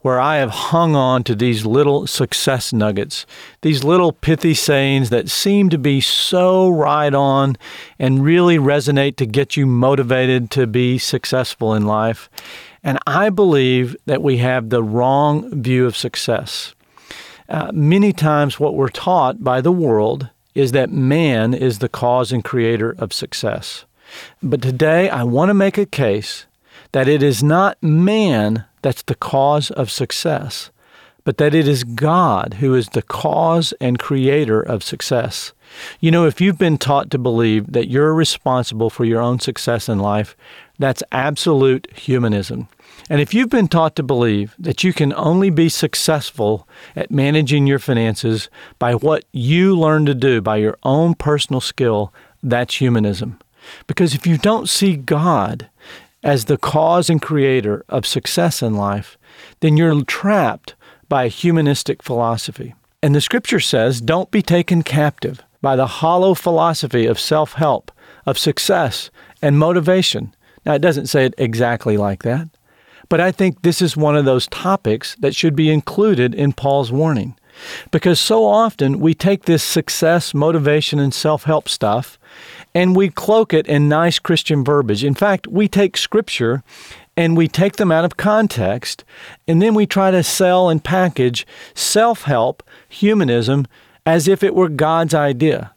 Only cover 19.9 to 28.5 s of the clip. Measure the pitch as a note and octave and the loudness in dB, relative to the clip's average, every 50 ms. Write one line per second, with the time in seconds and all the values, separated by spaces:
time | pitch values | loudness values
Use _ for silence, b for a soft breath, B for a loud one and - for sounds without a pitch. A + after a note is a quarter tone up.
19.9 | A2+ G#2+ G#2+ A2 B2+ C#3 C3+ A#2+ _ _ _ _ _ C3+ C#3 B2+ A#2+ C#3 C3 - | 2 2 2 0 -2 -4 -8 -12 _ _ _ _ _ -2 0 2 2 0 0 0
20.9 | - D3 C3 C3 C#3+ D#3+ E3+ D3+ B2+ A2 A2 A#2 B2+ - C3 C3 A#2 G2+ C3 A#2 | -2 0 0 2 2 2 2 2 2 2 0 0 0 0 0 -2 -2 -2 -4 -6
21.9 | - - C3 B2 B2 B2+ B2+ A2 C3 A#2+ G#2 - - B2+ A#2 A2+ A#2 A2 G#2+ A#2 | -4 -2 -2 0 2 0 0 -2 -4 -4 -4 -2 -2 0 0 0 0 0 -2 -4
22.9 | A2+ - A#2 G2 - - - - - - - A2 G#2 - G#2 - - - - _ | -4 -6 -8 -8 -6 -10 -10 -10 -10 -6 -4 -4 -4 -6 -8 -12 -16 -16 -18 _
23.9 | B B B B B B B B B B - C3+ A#2+ C#3+ A#2+ C3 B2+ B2 D#3+ D#3 | B B B B B B B B B B -4 -4 -4 -2 -2 -4 -2 0 0 2
24.9 | D#3+ E3+ F#3 G3 - C3+ A#2+ A#2+ A#2+ C3 D#3+ F#3+ G#3 G3 G3 G3 G3 G#3 G3+ G3 | 2 2 2 0 0 -2 -2 0 2 2 2 2 4 4 2 2 2 0 -4 -2
25.9 | - - C#3 A2 G2 G#2+ G#2 - - - - _ _ _ b b b b b b | -2 -2 0 0 0 -2 -4 -8 -14 -14 -16 _ _ _ b b b b b b
26.9 | b C#3 C3 C3 D3+ D3 C#3 D3 C3 G2+ C3 D3 D#3 F3 F#3+ G3+ - _ - D#3+ | b 0 2 2 2 4 4 2 2 2 2 2 2 4 2 0 -2 _ 0 2
27.9 | D3+ D#3+ F3 G3 G#3+ A3 G#3+ F#3 C#3 A2 G#2+ G#2 | 2 4 4 4 2 2 2 2 2 2 0 0